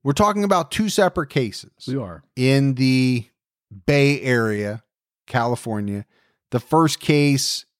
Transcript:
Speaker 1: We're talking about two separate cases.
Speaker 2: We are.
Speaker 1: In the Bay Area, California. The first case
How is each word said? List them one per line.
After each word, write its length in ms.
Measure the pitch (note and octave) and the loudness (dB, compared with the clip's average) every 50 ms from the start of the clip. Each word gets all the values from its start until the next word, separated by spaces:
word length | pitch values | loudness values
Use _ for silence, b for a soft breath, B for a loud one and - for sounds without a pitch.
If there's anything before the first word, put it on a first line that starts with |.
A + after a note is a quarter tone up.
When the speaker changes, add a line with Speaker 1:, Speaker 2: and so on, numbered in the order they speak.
Speaker 1:
We're 100 | _ C#3 | _ 0
talking 300 | C#3 - G#3 G#3 G3+ G#3 | 2 2 2 2 2 -2
about 300 | G3+ G3 G3 F3+ D#3+ - | 0 2 0 0 0 -2
two 160 | - - A3 G#3 | -4 -4 -2 0
separate 420 | - - G3 F3 - F3+ D3+ - | 2 2 2 2 0 -4 -8 -4
cases. 400 | - C#3+ B2+ G#2+ - - - - _ _ - | -2 -2 -2 -2 -6 -12 -18 -20 _ _ -10
Speaker 2:
We 100 | - C3 | -8 -6
are. 280 | C#3 A#2 F#2 E2 - _ _ _ | -6 -8 -10 -14 -18 _ _ _
Speaker 1:
In 400 | B2 B2+ C3 C3+ C#3 C#3 C#3 C3 | 0 2 2 4 4 2 0 0
the 520 | B2 C3 C3 C3 B2+ B2+ B2+ B2+ A#2+ A2 _ _ _ _ _ _ _ _ _ G#2 F#2+ _ | 2 2 2 4 2 2 2 0 -2 -4 _ _ _ _ _ _ _ _ _ -20 -6 _
Bay 340 | - C#3+ C#3+ C#3 C#3 C#3+ C3+ | 0 2 4 4 2 2 0
Area, 640 | G#2+ C3 B2+ A#2 A2+ A2 G#2+ G#2 G#2 G#2 G#2 G#2+ _ _ _ _ _ _ _ _ _ - | 0 0 0 2 2 0 -2 -2 -4 -6 -8 -10 _ _ _ _ _ _ _ _ _ -4
California. 800 | - B2 A#2 A#2+ B2 - - A#2 G#2+ G#2+ G#2 G2+ G2+ G2+ G2+ _ _ _ _ _ _ _ _ _ | -4 -2 -2 -2 -4 -4 -6 -8 -6 -6 -6 -6 -6 -8 -10 _ _ _ _ _ _ _ _ _
The 100 | - A#2+ | -6 -6
first 380 | - - D#3 D#3+ E3 D3+ - - | -2 0 2 2 2 2 0 -2
case 640 | - - E3+ D3 D3 C#3+ C#3 C3+ - - - - - _ _ | 0 2 2 4 4 2 2 0 -2 -4 -6 -6 -10 _ _